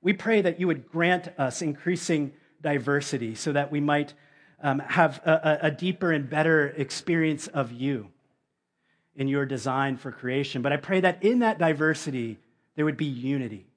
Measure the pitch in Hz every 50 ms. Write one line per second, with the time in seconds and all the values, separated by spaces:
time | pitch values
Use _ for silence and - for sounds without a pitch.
0 | _ 180 208 196 - 220 226 214 196 180 165 165 180 180 160 139 120 - - 165
1 | 170 175 180 180 175 170 - - 143 127 123 - 175 156 143 143 - 170 180 170
2 | - - 175 156 147 135 143 - _ _ _ _ - 160 147 139 117 139 143 143
3 | 143 - - 135 117 113 113 110 - 160 143 143 143 143 151 147 143 147 147 147
4 | 147 147 - _ _ _ _ _ _ _ _ _ - 147 135 139 143 - - 190
5 | 170 156 135 - - 165 160 160 156 160 151 147 - 156 147 - 175 185 180 180
6 | 185 175 165 151 143 127 143 151 156 165 160 156 147 143 139 - 143 - - -
7 | - - 170 170 160 156 151 147 - - - 151 135 117 117 120 127 139 143 120
8 | 104 95 - _ _ _ _ _ _ _ _ _ _ _ _ _ _ _ _ _
9 | _ _ _ - 135 135 139 143 139 135 135 127 104 135 131 135 135 139 135 123
10 | - 135 117 - - 123 127 139 143 139 - 139 120 139 143 143 - - 190 190
11 | 180 185 175 185 - 208 240 247 240 220 214 165 175 160 156 143 156 156 156 151
12 | - 156 135 127 117 113 110 - _ _ _ _ _ _ _ - 151 156 147 120
13 | 156 147 135 120 123 131 139 139 131 117 107 98 95 _ _